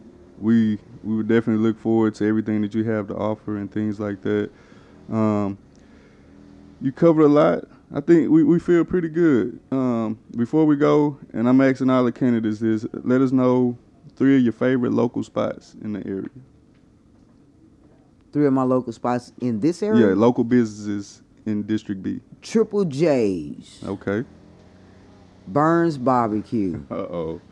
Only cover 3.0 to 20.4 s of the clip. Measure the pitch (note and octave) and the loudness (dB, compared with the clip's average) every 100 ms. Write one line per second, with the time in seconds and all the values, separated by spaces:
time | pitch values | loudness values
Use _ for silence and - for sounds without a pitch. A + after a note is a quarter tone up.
3 | G2+ F#2+ G#2 G#2+ G#2+ G#2 G2+ G#2+ G#2+ G#2 | -6 -6 -6 -6 -8 -8 -8 -6 -6 -6
4 | G#2 G2+ G2+ G#2 - - - - - - | -8 -6 -4 -2 -4 -10 -20 -20 -20 -20
5 | - A2 A2 G#2 G2+ G2+ - - - - | -6 -2 0 0 -4 -8 -16 -20 -20 -20
6 | - _ - - - - - - C#3 - | -20 _ -20 -20 -20 -20 -20 -8 -8 2
7 | E3+ D#3 D3 D3 E3+ - - - - - | 4 6 4 4 2 0 -6 -20 -12 -4
8 | - E3+ A2+ D#3+ D3+ E3+ - E3+ D#3 F3+ | 2 4 4 4 4 2 2 0 0 -2
9 | E3 D#3+ E3 A#2 - - - C3 B2+ A#2 | -4 0 2 2 0 -6 -6 -2 -2 -2
10 | A2 A2 - A#2 A#2 D#3 D#3 C#3+ D3 D3 | -4 -8 -10 -6 -2 2 2 2 2 2
11 | D3 C3+ - - A#2+ C3 C3+ C3+ C3 C3 | 0 -4 -10 -2 2 4 4 2 0 2
12 | A#2+ - B2+ A#2 A2 G#2+ A2+ G#2+ A#2 - | 0 0 0 0 -2 -2 -2 -2 -4 -6
13 | - B2+ C3 C3 B2+ B2+ B2 A#2+ _ _ | -2 0 2 2 2 2 0 -4 _ _
14 | - - C3+ C#3 A#2 - B2+ C3 A#2 A2+ | -16 0 2 4 2 0 0 0 0 0
15 | B2 A2+ A2 - G#2+ - - - A2+ G2+ | -2 -4 -6 -4 -6 -6 -16 -14 -10 -10
16 | - G2 - B2+ - _ _ _ _ _ | -8 -8 -10 -14 -20 _ _ _ _ _
17 | _ _ _ _ _ _ _ _ _ _ | _ _ _ _ _ _ _ _ _ _
18 | _ _ _ D3 C#3+ C3 B2+ B2+ A#2+ A2+ | _ _ _ 0 2 2 0 0 -2 -6
19 | B2 B2 - - B2 G#2+ D3 F3 G#3 A#2+ | -4 -4 -6 -8 -4 -2 -2 -2 0 4
20 | G#2 F#2+ A#2+ B2+ | 4 4 4 2